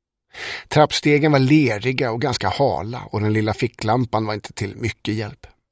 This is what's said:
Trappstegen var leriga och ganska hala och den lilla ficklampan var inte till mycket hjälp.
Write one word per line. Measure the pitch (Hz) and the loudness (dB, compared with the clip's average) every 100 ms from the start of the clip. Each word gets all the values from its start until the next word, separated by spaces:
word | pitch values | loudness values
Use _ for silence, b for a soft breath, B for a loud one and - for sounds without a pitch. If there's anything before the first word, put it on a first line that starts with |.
| _ _ _ B B B - | _ _ _ B B B -2
Trappstegen | 151 147 - 151 147 156 | 2 4 2 2 4 4
var | 139 | 4
leriga | 131 156 131 104 120 131 131 | 6 4 4 0 -4 -2 -4
och | 117 | -2
ganska | 131 123 98 | -2 -2 -2
hala | 90 139 73 101 120 | 0 0 0 -4 -10
och | - 107 | -8 -2
den | 107 | 0
lilla | 110 107 | 0 0
ficklampan | 107 117 - 110 120 123 110 110 | -2 -4 -2 0 0 0 -2 -2
var | |
inte | 104 - | -6 -8
till | - 101 98 | -8 -8 -6
mycket | 107 - - | -6 -4 -4
hjälp. | 107 104 - - _ _ | -4 -6 -10 -20 _ _